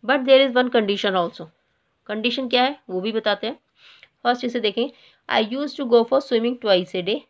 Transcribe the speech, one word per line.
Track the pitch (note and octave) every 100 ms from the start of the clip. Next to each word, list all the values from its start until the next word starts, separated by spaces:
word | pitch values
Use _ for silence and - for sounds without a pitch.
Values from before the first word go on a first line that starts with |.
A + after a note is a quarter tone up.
| G#3+
But | C#4
there | B3+ C4 C4+
is | A#3+
one | B3 B3
condition | G#3 G3+ G#3 F#3+
also। | E3+ - D#3+ _ _ _ _ _ _
कंडीशन | G#3+ A#3 A#3+ B3+
क्या | B3
है | B3+ D4 _
वो | F#3
भी | G3
बताते | A3 A3 G#3 G#3+
हैं। | C#4+ _ _ - - - _
फर्स्ट | - B3
इसे | B3 A#3+
देखें, | G#3+ G3+ C4 - _ _ _
"I | A#3
used | A3 B3+ D4 -
to | C4+
go | A#3
for | A#3 C4+
swimming | C4+ A#3 A#3 B3
twice | A3 F#3 F#3
a | F#3+
day" | F3 A#3 -